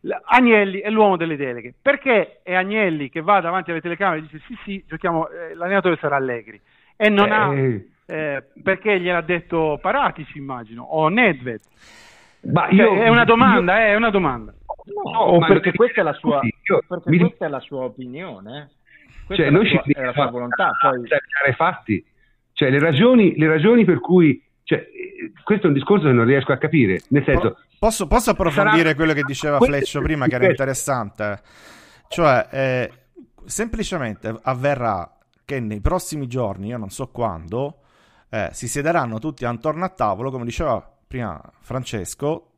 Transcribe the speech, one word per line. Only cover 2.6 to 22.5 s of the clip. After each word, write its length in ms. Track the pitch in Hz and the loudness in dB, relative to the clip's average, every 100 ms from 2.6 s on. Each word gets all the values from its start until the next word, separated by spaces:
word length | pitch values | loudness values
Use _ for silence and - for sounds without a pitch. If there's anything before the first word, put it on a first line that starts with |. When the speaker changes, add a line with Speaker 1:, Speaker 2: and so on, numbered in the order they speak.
| 190 220 196 156 135 | -2 -2 -2 -2 -6
Speaker 1:
che 120 | 165 | -6
va 180 | 160 202 | 0 0
davanti 300 | 170 185 170 | 0 -4 -4
alle 120 | 165 | -8
telecamere 360 | 170 170 196 156 | -6 -4 -2 -4
e 40 | |
dice: 180 | 156 151 - | -10 -20 -18
"Sì, 100 | 233 | -16
sì, 200 | - 196 - | -12 -12 -12
giochiamo, 420 | 160 180 165 160 | -6 -4 -2 -4
eh, 240 | 165 165 | -10 -16
l'allenatore 420 | 165 175 196 180 160 | -10 -2 0 0 -2
sarà 140 | 151 139 | -2 -2
Allegri"? 440 | 131 120 107 107 _ _ _ _ | -2 -6 -10 -20 _ _ _ _
E 120 | 214 | 2
non 240 | 202 208 | 4 4
ha, 220 | 214 202 | 2 0
Speaker 2:
Eh. 340 | 139 131 107 - _ - | 0 0 -2 -8 _ -12
Speaker 1:
eh, 360 | 156 156 139 _ - | -8 -6 -8 _ -6
perché 360 | 190 190 214 196 | -4 -2 0 0
gliel'ha 220 | 180 175 | 0 -2
detto 560 | 165 175 - 165 156 147 | -2 -4 -2 -2 -2 -2
Paratici, 600 | 185 262 233 160 147 151 | -4 -2 -2 -6 -16 -14
immagino, 420 | 139 123 110 117 | -12 -12 -14 -18
o 260 | 123 156 156 | -6 0 2
Nedved? 520 | 208 233 135 123 110 _ _ - - - _ _ _ - | 4 2 0 -8 -10 _ _ -20 -20 -20 _ _ _ -2
Speaker 2:
Ma 120 | 170 | 0
Speaker 1:
Cioè, 100 | - | 4
Speaker 2:
io, 220 | 190 226 190 | 6 6 4
Speaker 1:
è 60 | 226 | 4
una 160 | 240 226 | 4 6
domanda, 520 | 233 254 214 175 202 | 6 6 4 2 2
Speaker 2:
io 80 | 220 | 2
Speaker 1:
eh, 60 | |
è 40 | 208 | 2
una 140 | 226 | 2
domanda. 420 | 196 160 120 107 - - - - 415 | 0 -2 -4 -12 -20 -16 -16 -12 -10
Speaker 3:
No, 80 | 381 | -6
Speaker 2:
No, 80 | - | 0
Speaker 3:
o 200 | 202 175 | 4 4
Speaker 2:
ma 60 | 165 | 6
Speaker 3:
perché 220 | 180 180 | 4 2
Speaker 2:
non 80 | - | 2
Speaker 3:
questa 260 | 240 226 | 0 2
è 20 | |
la 100 | 165 | -2
sua, 260 | - 151 143 | -2 -2 0
Speaker 2:
io 400 | 120 - - 180 - | -2 -6 -2 -2 -2
Speaker 3:
perché 220 | 175 - | -8 0
Speaker 2:
mi 80 | 170 | 2
Speaker 3:
questa 260 | 175 - 165 | 2 0 -8
è 40 | |
la 100 | 135 | -8
sua 240 | - 139 | -10 -10
opinione, 760 | 127 127 127 135 185 101 101 139 | -10 -10 -16 -14 -14 -16 -16 -18
eh. 220 | 147 _ _ - _ - - | -18 _ _ -20 _ -20 -6
Questa 80 | 190 | -2
Speaker 2:
Cioè, 100 | 143 | 4
Speaker 3:
è 40 | |
la 60 | 160 | 4
Speaker 2:
noi 80 | 220 | 4
Speaker 3:
sua, 120 | 196 | 0
Speaker 2:
ci 80 | 143 | 0
Speaker 3:
è 100 | 143 | -2
la 100 | 127 | -2
sua 120 | 131 135 | -2 -2
volontà, 400 | 123 123 - 175 - | -4 -8 -2 -2 0
poi 220 | - 127 117 | 0 -2 -2
Speaker 2:
a 460 | 143 - 139 139 | -2 -2 -2 -2
fatti. 500 | 123 170 156 - 95 _ _ _ _ _ | 0 -2 -2 -4 -4 _ _ _ _ _